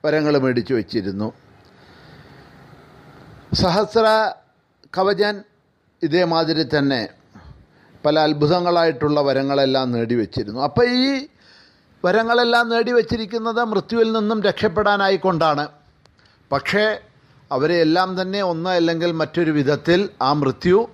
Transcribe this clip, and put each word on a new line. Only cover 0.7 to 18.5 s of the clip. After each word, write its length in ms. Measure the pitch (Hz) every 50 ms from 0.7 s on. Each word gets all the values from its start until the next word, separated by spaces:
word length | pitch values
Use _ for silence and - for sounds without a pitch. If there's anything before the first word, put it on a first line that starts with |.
| 135 117
വച്ചിരുന്നു. 480 | 101 - - 113 95 101 92 101 107 113 - - _ - - - _ - - - - - - - - - - - - - - - - - - - - - - - - - - - - - - - - - - - - - - -
സഹസ്ര 440 | - 180 165 202 214 214 - 226 220 214 220 220 220 196 - - _ _ _ _ _ _ _ _ _ _ -
കവചൻ 380 | 185 190 202 208 180 208 208 208 196 214 _ _ _ _ _ _ _ _ _ _ _
ഇതേമാതിരി 640 | - 151 151 180 180 170 165 165 165 160 160 151 160 117 151
തന്നെ 280 | 147 139 139 135 120 107 - - _ _ _ _ - - - - - - _ _ _ _ _ _ - -
പല 120 | 151 156 156 156
അത്ഭുതങ്ങളായിട്ടുള്ള 920 | 151 151 147 147 147 175 180 175 175 175 170 165 165 147 123 151 147 147 147 143
വരങ്ങളെല്ലാം 600 | 139 131 135 135 139 139 139 139 135 131 131 131 123 120
നേടിവെച്ചിരുന്നു. 640 | 117 117 113 120 120 107 - - - 107 104 107 127 139
അപ്പോൾ 180 | 143 - 233 240 247 247 247 254
ഈ 20 | 269 277 262 277 - _ _ _ - - - - _ _ _ _ _ _ _ -
വരങ്ങളെല്ലാം 600 | 180 185 220 226 226 240 240 240 233 240 233 240 226 233
നേടിവെച്ചിരിക്കുന്നത് 880 | 233 226 240 247 233 220 226 240 226 220 180 226 233 220 233 226 233 240 220
മൃത്യുവിൽ 380 | 214 196 - - 226 233 226 226 220
നിന്നും 220 | 226 208 208 226 220 202
രക്ഷപ്പെടാനായിക്കൊണ്ടാണ്. 1160 | 202 - - - 196 160 214 208 202 202 196 196 190 196 180 - 190 175 156 165 160 147 143 151 151 - _ _ _ _ _ _ - _ _ _ _ _ _ _ _
പക്ഷേ 320 | 135 139 - - 175 202 208 220 208 - - _ _ _ _ _ _ _ _ _ -
അവരെയെല്ലാം 540 | 131 143 156 175 170 165 156 160 180 185 185 185 185
തന്നെ 220 | 185 185 190 202 196 180